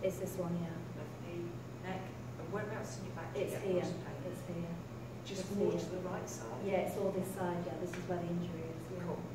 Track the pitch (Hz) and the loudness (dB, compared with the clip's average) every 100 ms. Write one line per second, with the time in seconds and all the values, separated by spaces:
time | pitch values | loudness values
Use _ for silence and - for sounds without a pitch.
0 | 190 185 185 185 175 175 170 165 - - | 2 2 0 0 2 2 0 -2 -4 -6
1 | - - 170 175 170 175 - - 185 185 | -6 -6 -4 -2 -2 -4 -6 -6 -2 -2
2 | 180 - - - - 196 208 - - - | -2 -6 -6 -6 -2 0 0 0 -2 -4
3 | - - - 202 185 - 196 180 175 170 | -4 -4 -2 0 2 2 4 4 4 0
4 | - - 185 180 - 170 170 170 - - | -4 -4 -4 -4 -2 -2 -2 -2 -4 -6
5 | - - - 196 180 202 175 170 - 180 | -6 -6 -4 -2 0 4 6 6 2 0
6 | 180 180 - - - - 196 190 - 208 | 0 -2 -2 -4 -4 -2 4 4 4 4
7 | 196 185 185 - 180 175 175 170 180 175 | 4 4 0 2 2 2 0 0 -2 -2
8 | 180 175 170 175 175 165 160 165 - 180 | 0 0 2 2 0 0 -2 -4 -4 -2
9 | 170 156 175 | -2 -2 -2